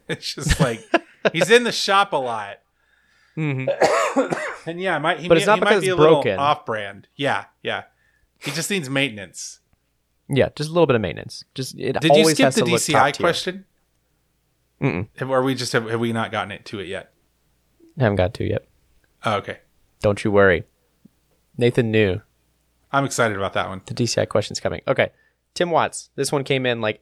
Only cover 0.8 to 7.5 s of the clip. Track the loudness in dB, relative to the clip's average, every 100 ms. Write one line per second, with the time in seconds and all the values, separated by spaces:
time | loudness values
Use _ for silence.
0.8 | -4 -4 -4 _ -2 0 4 4 4 -2
1.8 | 0 2 2 0 -2 -6 -8 -14 _ _
2.8 | _ _ _ _ _ -6 -4 -4 -4 0
3.8 | 2 2 0 -2 -2 -4 -6 -10 -12 -6
4.8 | -4 -2 0 -2 2 4 4 2 4 2
5.8 | 2 4 6 6 4 2 2 0 -2 -6
6.8 | -6 -12 -20 -6 -2 -2 -4